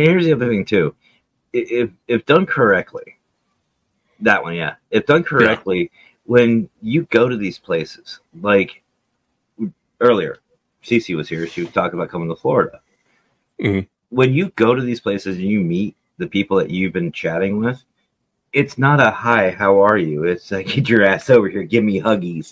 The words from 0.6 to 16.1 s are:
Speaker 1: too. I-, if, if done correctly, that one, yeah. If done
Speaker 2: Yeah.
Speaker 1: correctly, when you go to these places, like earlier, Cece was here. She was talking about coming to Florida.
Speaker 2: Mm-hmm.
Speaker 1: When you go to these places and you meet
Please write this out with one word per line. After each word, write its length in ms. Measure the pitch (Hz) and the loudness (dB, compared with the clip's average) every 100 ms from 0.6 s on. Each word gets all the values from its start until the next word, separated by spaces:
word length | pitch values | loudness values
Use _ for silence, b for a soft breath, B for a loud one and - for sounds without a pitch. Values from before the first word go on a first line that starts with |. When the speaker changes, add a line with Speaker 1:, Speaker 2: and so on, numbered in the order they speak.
Speaker 1:
too. 300 | - 101 76 - _ _ _ _ _ | 0 0 0 -4 _ _ _ _ _
I-, 40 | 123 | -6
if, 320 | 117 120 117 - - | -4 -2 -4 -6 -4
if 200 | 120 - | -2 2
done 200 | 156 190 | 2 2
correctly, 720 | - 113 92 - - - - _ _ _ _ _ _ _ _ _ - | 0 2 2 0 -10 -16 -20 _ _ _ _ _ _ _ _ _ -4
that 220 | 107 101 | 0 0
one, 120 | 82 | -2
yeah. 200 | 85 78 - _ | -6 -6 -8 _
If 160 | 110 - | -2 2
done 160 | 156 | 2
Speaker 2:
Yeah. 60 | 170 | 2
Speaker 1:
correctly, 640 | 139 110 110 98 92 85 b b b | 2 2 0 -2 -2 -4 b b b
when 440 | - 123 117 113 95 _ | 0 4 4 2 -2 _
you 220 | 110 143 - | -4 -4 0
go 180 | 113 123 | 2 2
to 80 | 120 | 0
these 220 | 98 - | -6 -8
places, 640 | - 82 78 - - - _ 82 | -6 -4 -4 -12 -20 -20 _ -8
like 420 | 101 98 90 - _ _ _ _ _ _ _ - 113 - _ - | 0 0 0 -8 _ _ _ _ _ _ _ -10 -10 -10 _ 0
earlier, 380 | 123 107 78 - _ _ _ _ | 2 2 -2 -10 _ _ _ _
Cece 320 | - 117 - 82 | -4 -2 -2 -6
was 120 | 76 | -8
here. 180 | 82 82 | -8 -8
She 160 | - | -8
was 100 | 85 | -6
talking 260 | 98 90 87 | -4 -4 -4
about 120 | 82 | -8
coming 180 | 87 82 | -6 -8
to 80 | 82 | -6
Florida. 440 | - 123 87 - _ _ _ _ _ _ _ - | -2 -2 -2 -6 _ _ _ _ _ _ _ -6
Speaker 2:
Mm-hmm. 260 | 104 98 98 _ _ | -4 -2 -4 _ _
Speaker 1:
When 220 | 127 131 | -4 -2
you 160 | 135 190 - | -2 -4 0
go 180 | 113 | 0
to 80 | 123 | 0
these 180 | 123 117 | -4 -6
places 360 | 104 101 98 92 | -6 -6 -6 -6
and 100 | 95 | -4
you 140 | 107 | -2
meet 360 | 85 87 104 - _ | -2 -4 -6 -10 _